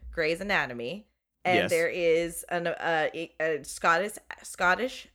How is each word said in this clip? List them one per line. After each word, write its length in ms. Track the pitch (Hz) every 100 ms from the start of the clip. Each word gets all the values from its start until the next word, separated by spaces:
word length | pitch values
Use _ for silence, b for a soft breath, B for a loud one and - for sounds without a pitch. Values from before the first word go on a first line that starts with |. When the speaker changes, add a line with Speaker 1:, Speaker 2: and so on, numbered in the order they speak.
| -
Speaker 1:
Grey's 280 | - 156 170
Anatomy. 680 | 196 185 135 120 120 196 - _ _ _
And 120 | 180 180
Speaker 2:
Yes. 140 | 175
Speaker 1:
there 180 | 165 165
is 540 | 180 170 160 170 165 -
an, 180 | 175 170
uh, 420 | - 156 160 151
a, 180 | 160 165 -
a 240 | 160 151
Scottish, 500 | 139 - 170 165 208 - - -
Scottish 640 | - - 180 185 254 - -